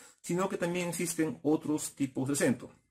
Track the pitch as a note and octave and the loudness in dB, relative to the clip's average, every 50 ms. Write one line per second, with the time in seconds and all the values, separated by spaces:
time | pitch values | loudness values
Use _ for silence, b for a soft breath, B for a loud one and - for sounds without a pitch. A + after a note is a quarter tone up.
0 | B B B B B - F3 F3 F#3 F#3+ F#3+ - - E3+ F3 F3+ F3+ F3 E3 E3 | B B B B B -2 0 0 0 0 -2 0 -2 0 0 0 -2 -2 -2 -2
1 | F3 E3 - - D#3+ D#3 - - - C#3+ D#3 D#3+ - D3 D3+ D3+ - - - - | -2 -2 0 0 0 0 -2 -2 0 2 2 2 2 0 -2 -2 -2 -4 -4 -2
2 | C#3 C3 - - C3+ B2+ C#3+ C#3 F#3 D3 A#2 - - - - _ _ _ | -2 -2 0 0 -2 0 0 2 4 4 4 2 -2 -10 -18 _ _ _